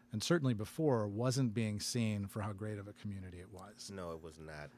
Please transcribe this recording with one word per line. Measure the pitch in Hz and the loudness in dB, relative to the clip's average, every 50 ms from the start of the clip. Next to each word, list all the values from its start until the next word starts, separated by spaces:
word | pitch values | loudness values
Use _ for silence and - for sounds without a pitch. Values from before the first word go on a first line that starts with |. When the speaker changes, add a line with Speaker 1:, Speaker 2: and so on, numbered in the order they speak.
| - - | -10 -4
Speaker 1:
and | - 107 | -4 0
certainly | - - 175 170 139 127 120 | 4 4 4 6 6 4 2
before, | 101 107 - - - 160 147 127 113 107 | 2 -2 -4 -2 2 4 4 6 4 4
wasn't | 104 101 107 120 131 117 139 131 117 | 2 0 2 2 2 4 4 4 4
being | 104 117 113 107 107 101 | 4 2 2 2 0 0
seen | - - - 120 113 107 107 101 98 | -2 0 2 2 2 2 2 2 0
for | 98 - 110 | -2 -2 -2
how | 101 104 | -2 -2
great | 101 98 107 107 107 101 | -2 -4 -4 -4 -4 -4
of | 98 104 | -6 -10
a | 98 | -10
community | - - 104 98 95 92 90 87 87 | -8 -8 -6 -6 -6 -8 -10 -10 -12
it | 87 90 | -14 -12
was. | 92 90 95 104 110 - - - 98 | -14 -14 -14 -14 -14 -12 -12 -8 -8
Speaker 2:
No, | 95 90 85 | -6 -4 -4
it | 82 80 | -6 -6
was | 82 82 78 80 | -8 -12 -12 -12
not. | 78 78 76 73 73 73 - | -12 -10 -8 -8 -10 -10 -10